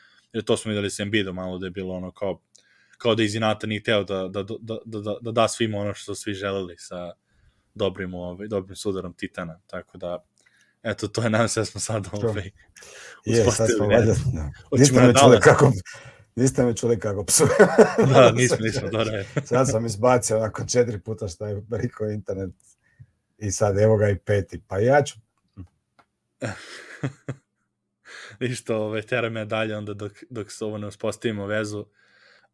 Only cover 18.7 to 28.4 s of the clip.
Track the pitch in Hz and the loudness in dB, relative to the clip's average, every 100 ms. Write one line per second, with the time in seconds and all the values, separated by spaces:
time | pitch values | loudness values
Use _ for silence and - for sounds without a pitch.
18.7 | 110 101 110 107 107 98 143 - 120 131 | -4 -4 -2 -2 -4 -6 -6 -2 0 2
19.7 | 110 117 101 127 127 - 110 110 - 104 | 0 -2 0 2 2 2 -2 -2 -4 -2
20.7 | 123 117 104 - 107 107 - 104 98 107 | 0 0 -2 -10 -10 -10 -10 -10 -10 -8
21.7 | 117 123 - 107 104 - 95 95 - _ | -6 -6 -6 -8 -6 -8 -8 -10 -12 _
22.7 | _ _ - - _ _ - 104 - 104 | _ _ -20 -20 _ _ -10 -6 0 0
23.7 | 98 110 107 104 98 - 101 90 - - | 4 4 4 2 0 0 -2 -2 -10 -8
24.7 | 95 117 147 - - _ _ _ - 90 | -2 2 2 2 -6 _ _ _ -20 -20
25.7 | _ _ _ _ _ _ _ 127 - - | _ _ _ _ _ _ _ -10 -10 -16
26.7 | - - - 131 - - - _ _ _ | -20 -20 -10 -10 -10 -14 -14 _ _ _
27.7 | _ _ _ - - - 107 | _ _ _ -20 -20 -18 -6